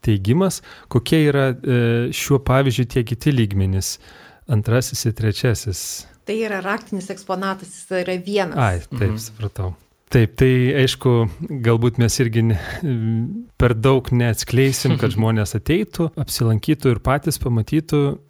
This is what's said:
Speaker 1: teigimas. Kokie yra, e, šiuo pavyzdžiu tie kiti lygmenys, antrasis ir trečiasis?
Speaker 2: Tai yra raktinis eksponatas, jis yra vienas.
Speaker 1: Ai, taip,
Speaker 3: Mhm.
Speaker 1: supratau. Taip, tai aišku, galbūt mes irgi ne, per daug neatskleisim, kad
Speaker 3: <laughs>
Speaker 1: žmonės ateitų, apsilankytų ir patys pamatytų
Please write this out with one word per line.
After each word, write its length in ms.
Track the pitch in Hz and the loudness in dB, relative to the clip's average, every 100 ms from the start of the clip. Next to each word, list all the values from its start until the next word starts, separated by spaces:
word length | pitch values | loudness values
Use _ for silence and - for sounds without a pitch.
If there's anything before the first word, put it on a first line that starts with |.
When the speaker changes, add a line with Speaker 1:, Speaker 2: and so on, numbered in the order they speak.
Speaker 1:
teigimas. 580 | - 104 98 147 190 - - - - | 2 0 2 2 2 -2 -14 -20 -2
Kokie 360 | 127 - 160 | -2 2 2
yra, 220 | 147 143 135 | 4 2 0
e, 300 | 123 - 123 117 117 123 | -2 0 2 2 0 -2
šiuo 320 | 127 - 139 | -6 0 0
pavyzdžiu 420 | - 127 139 117 123 | 4 2 2 0 0
tie 180 | 131 | 0
kiti 280 | 113 117 151 | -2 -2 0
lygmenys, 640 | 135 107 98 95 95 - - - - - - - | 2 2 2 0 0 -4 -10 -16 -20 -20 -20 -2
antrasis 600 | 113 107 117 127 - 117 | 0 2 0 0 -4 -4
ir 100 | 107 | -2
trečiasis? 680 | 110 101 127 104 - 90 - - - _ | -2 0 0 -2 -4 -8 -8 -12 -16 _
Speaker 2:
Tai 140 | - 220 | -8 -4
yra 240 | 220 196 | -4 -4
raktinis 460 | 190 220 - 196 180 | -4 -6 -6 -8 -8
eksponatas, 640 | 185 - 185 196 190 - | -14 -8 -4 -4 -6 -10
jis 300 | - - 190 | -20 -6 -4
yra 140 | 180 185 | -2 -4
vienas. 400 | 180 202 180 151 | -2 -2 -2 0
Speaker 1:
Ai, 220 | 117 90 | 0 0
taip, 300 | - 123 104 | -6 -4 -2
Speaker 3:
Mhm. 80 | 110 | -4
Speaker 1:
supratau. 540 | 110 - 107 - 92 82 _ _ _ | -10 -10 -10 -6 -8 -8 _ _ _
Taip, 240 | 131 107 - | 2 2 4
tai 380 | 131 127 123 | 4 4 2
aišku, 560 | 147 131 - 131 120 110 - 165 143 | 2 2 2 2 2 2 -4 -10 -2
galbūt 420 | 117 113 120 - | 2 2 2 2
mes 160 | 117 - | 0 2
irgi 240 | 117 113 | 0 2
ne, 160 | 113 101 - - 156 120 113 113 123 208 240 _ | 2 0 -4 -6 -4 -2 0 -2 -4 -8 -14 _
per 200 | 123 113 | 2 4
daug 340 | 127 135 - | 4 2 2
neatskleisim, 880 | 123 120 107 - 120 135 131 139 - | 0 2 0 0 2 2 2 0 2
kad 140 | 110 | 0
Speaker 3:
<laughs> 40 | 101 | 0
Speaker 1:
žmonės 380 | 110 113 104 104 | 0 2 0 -4
ateitų, 560 | - 170 214 - 165 - | 0 0 -2 -4 -4 -4
apsilankytų 760 | 135 - 117 110 - 151 135 | -6 -2 0 0 0 0 0
ir 80 | 113 | 0
patys 380 | - 139 160 - | 0 -2 -2 -4
pamatytų 800 | 131 117 107 151 156 147 143 147 _ | -2 -2 0 -2 0 0 0 -4 _